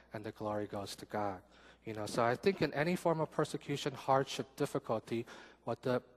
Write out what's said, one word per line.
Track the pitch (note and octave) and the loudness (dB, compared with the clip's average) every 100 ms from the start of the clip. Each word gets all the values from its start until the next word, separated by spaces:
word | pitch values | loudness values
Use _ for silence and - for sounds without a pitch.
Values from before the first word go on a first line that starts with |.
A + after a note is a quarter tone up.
| - | -14
and | A2+ | -10
the | G#2+ | -10
glory | - G#2+ G#2+ G2+ | -6 -4 -2 -2
goes | G#2 G2 - | -6 -8 -10
to | - | -6
God?" | G#2+ G#2 F#2 - - - - | -2 -2 -4 -12 -20 -20 -16
You | - A2 | -10 -6
know, | G#2 | -4
so | - | 2
I | A#2 B2 | 2 4
think | G3+ F#3+ | 2 2
in | - C#3 | 0 2
any | D#3 F3+ | 2 2
form | E3+ D#3+ | 2 2
of | D3+ | 0
persecution, | - D3+ D3 - C#3 D3 | 0 0 -2 -4 -2 -2
hardship, | C3 - C3+ C3+ - A#2 - | -2 4 4 4 -2 -6 -2
difficulty, | D3 C#3 - A2 - A#2 A#2 - - - | -2 -2 0 -2 0 -4 -4 -12 -18 -12
what | - A#2 | -6 -2
the, | C3 B2 - | 0 0 -2